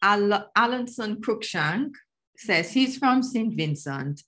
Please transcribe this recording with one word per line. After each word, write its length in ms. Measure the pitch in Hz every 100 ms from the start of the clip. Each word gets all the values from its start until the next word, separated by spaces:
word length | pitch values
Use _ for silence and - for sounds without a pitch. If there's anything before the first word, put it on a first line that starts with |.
Al-, 480 | 196 208 202 208 - 208
Alanson 640 | 240 247 240 - 214 208
Cruikshank 720 | 220 220 - 180 151 190 285 - _ _ _ -
says 340 | 214 170 -
he's 260 | 262 262 262
from 240 | 262 262
Saint 340 | 254 233 220 156
Vincent. 680 | 156 147 143 139 139 147